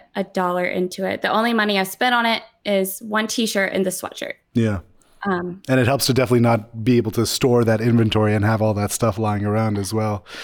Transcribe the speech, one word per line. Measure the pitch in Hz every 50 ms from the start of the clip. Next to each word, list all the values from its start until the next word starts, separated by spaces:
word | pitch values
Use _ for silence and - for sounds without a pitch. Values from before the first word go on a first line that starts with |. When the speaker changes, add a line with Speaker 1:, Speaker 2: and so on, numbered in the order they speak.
| - _ _
Speaker 1:
a | 202 190
dollar | 190 - 190 180 180 180 180 180
into | - - 180 185 180 185 - 190
it. | 185 - - -
The | -
only | - 214 226 240 233
money | 226 208 208 208 196
I've | 190 185
spent | - - 247 254 247
on | 240 233
it | 226 226 - - - _ _ _
is | 214 202 196 190 190 - - 233
one | 214 214 214 220
t-shirt | 214 - - 226 214 - 202 196 185 -
and | 190 190
the | 185
sweatshirt. | 175 - - - - - - - - - _ _ _
Speaker 2:
Yeah. | 120 113 110 101 90 - - _ _ _ _ _ _ - 202
Speaker 1:
Um, | 190 175 180 175 175 190 - -
Speaker 2:
And | 131 131
it | 123 117
helps | 139 127 -
to | - 123
definitely | 127 127 107 123 120
not | 117 117 117 110 110 - - 113 110
be | 127 123 120
able | 117 110 104
to | 120 110
store | - - - - 131 123 120 117
that | 113 110 107
inventory | 113 123 117 117 113 110 101 110 107 107 104
and | 107 101
have | 107 113 104 110
all | 110 104
that | 101 104 101 -
stuff | - - 113 98 110
lying | 110 107 104 101 104
around | 104 104 110 110 110 104 101
as | 98 95 110
well. | 110 110 107 104 101 - - - -